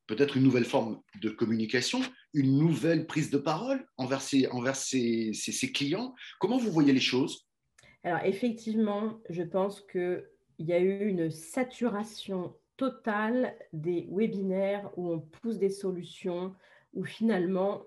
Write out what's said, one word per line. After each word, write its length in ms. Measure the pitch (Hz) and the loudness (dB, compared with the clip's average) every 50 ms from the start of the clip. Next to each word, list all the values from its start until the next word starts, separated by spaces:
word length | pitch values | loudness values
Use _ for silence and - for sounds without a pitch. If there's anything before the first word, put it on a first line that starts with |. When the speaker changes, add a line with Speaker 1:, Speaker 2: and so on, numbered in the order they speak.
| _ | _
Speaker 1:
peut-être 280 | - 110 110 143 139 - | -6 0 0 0 2 4
une 60 | 131 | 6
nouvelle 240 | 131 135 120 123 117 | 6 6 6 4 2
forme 380 | - - 135 113 110 104 - _ _ - 104 | 2 2 0 0 0 -4 -8 _ _ -12 -6
de 80 | 104 107 | -6 -4
communication, 720 | 107 - 120 107 117 110 110 107 - 123 123 - - 127 127 - - - _ _ - | -2 0 0 0 2 0 0 0 0 0 0 0 0 -2 -2 -4 -6 -14 _ _ 0
une 240 | 147 135 135 135 | 2 4 4 6
nouvelle 480 | 139 156 170 160 120 127 165 165 160 160 | 6 6 6 4 4 2 2 2 2 0
prise 240 | - - 160 156 - | -2 -2 -2 -2 2
de 80 | - | 0
parole 480 | 139 139 156 156 170 226 262 277 262 - _ _ | 0 2 0 -2 0 0 -2 -2 -2 -4 _ _
envers 240 | - 131 123 135 135 | -6 -4 -2 -2 -2
ses, 260 | - - 139 135 127 | -2 2 2 4 4
envers 300 | - - 123 120 131 135 | 4 2 0 0 0 -2
ses, 540 | 135 - - 131 131 120 117 117 113 113 110 104 | -2 -4 -2 0 0 2 2 2 0 0 -2 -4
ses, 180 | - - - | -4 -6 -6
ses 200 | 104 - - - | -4 -4 -4 -4
clients. 440 | - - 143 139 160 208 247 254 - - - - - - | -2 -2 -2 0 -2 -2 -4 -6 -10 -14 -18 -16 -8 -2
Comment 180 | - 202 247 | 0 0 2
vous 140 | 262 233 214 | 2 0 2
voyez 200 | 165 160 147 139 | 4 6 6 6
les 80 | 131 127 | 6 6
choses ? 480 | - - 123 127 147 175 - - _ _ _ _ _ _ _ _ - - _ _ - | 4 2 2 2 2 0 -2 -10 _ _ _ _ _ _ _ _ -20 -20 _ _ -4
Speaker 2:
Alors, 220 | 175 170 160 - | -2 -2 0 0
effectivement, 960 | 190 190 - 247 240 220 - - 220 214 226 220 208 202 202 214 220 220 - - - | 0 0 0 0 -2 -2 -2 -4 -2 0 2 2 2 0 -2 -4 -4 -6 -8 -12 -8
je 140 | 170 175 170 | -6 -6 -4
pense 380 | 165 - 190 185 202 196 - | -2 0 0 0 0 -2 -6
qu'il 440 | - - - 185 180 180 180 - - - _ _ _ _ _ | -12 -6 -4 -2 -2 0 -2 -4 -6 -12 _ _ _ _ _
y 160 | - 160 156 175 | -8 -2 2 2
a 60 | 175 | 4
eu 280 | 180 190 196 196 202 | 4 4 2 2 0
une 220 | 214 190 175 165 160 | 0 0 0 0 -2
saturation 1300 | 160 - - - - 262 254 254 - - 233 240 196 202 220 220 - - - - 196 185 175 - - - _ _ _ | -2 -6 -10 -8 -4 -4 -4 -4 -4 -2 -2 -2 0 -2 -6 -6 -10 -14 -8 -6 -4 -4 -4 -6 -10 -14 _ _ _
totale 800 | - 269 254 254 - - 226 208 208 214 220 240 254 247 - - - - - - | -4 -4 -4 -4 -4 -6 -4 -2 0 0 0 0 0 0 -2 -4 -10 -16 -12 -10
des 340 | 160 147 175 175 170 - - | -6 -2 -2 -2 -2 -2 -4
webinaires 800 | 170 190 226 220 - 202 190 190 185 190 196 196 202 202 202 196 - | 0 0 0 0 0 -2 -2 0 0 0 0 0 0 -2 -6 -8 -8
où 160 | 180 180 170 165 | -6 -4 -2 -4
on 60 | 160 | -4
pousse 400 | 156 - - - - 226 220 175 | -6 -10 -16 -8 -6 -4 -2 0
des 100 | 196 190 | 0 0
solutions, 840 | 196 - - 190 185 175 165 - - - - 185 175 175 185 190 190 _ _ _ - - _ _ - | 0 -2 -4 -4 -4 -4 -8 -12 -12 -8 -6 -4 -4 -4 -6 -8 -10 _ _ _ -20 -20 _ _ -8
où 80 | - 180 | -8 -8
finalement 760 | - - - 220 226 214 180 170 180 190 185 190 202 202 - - | -6 -4 -2 0 2 2 2 2 2 2 2 0 0 -2 -4 -6